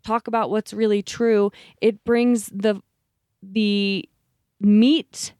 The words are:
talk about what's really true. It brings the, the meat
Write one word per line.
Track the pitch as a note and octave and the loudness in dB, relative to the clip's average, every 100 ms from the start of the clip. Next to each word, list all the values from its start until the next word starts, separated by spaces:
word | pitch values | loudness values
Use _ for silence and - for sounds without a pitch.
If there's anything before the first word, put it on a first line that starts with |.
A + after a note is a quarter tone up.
talk | - A3+ - | -4 -6 -2
about | A3+ D#3 | -4 -2
what's | G#3+ - | -4 -6
really | G#3 A3 G#3 | -2 0 0
true. | - - A#3 G#3+ G3+ - - _ | -4 -2 2 2 2 -4 -20 _
It | A3 G#3 | -2 -2
brings | - A#3 A#3+ A#3+ - | -2 0 2 0 -4
the, | G3 G#3+ G3 _ _ _ _ _ _ | -4 -2 -2 _ _ _ _ _ _
the | G3 G3+ G#3 G3+ G3 G3 - _ _ _ _ _ | -8 -2 0 0 0 -4 -8 _ _ _ _ _
meat | G3+ G#3 A#3+ D#4 - - - | 2 4 4 2 -2 -16 -16